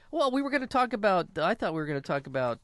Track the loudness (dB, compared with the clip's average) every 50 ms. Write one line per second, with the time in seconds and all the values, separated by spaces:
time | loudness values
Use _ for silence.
0 | -14 -6 -2 0 0 2 2 0 0 0 -2 -2 -2 0 0 0 0 0 0 2
1 | 2 4 4 4 2 0 -2 0 0 0 0 0 -2 -2 -2 -2 -2 -2 -4 -4
2 | -2 -2 -2 -2 -2 -2 -2 0 0 0 -2 -4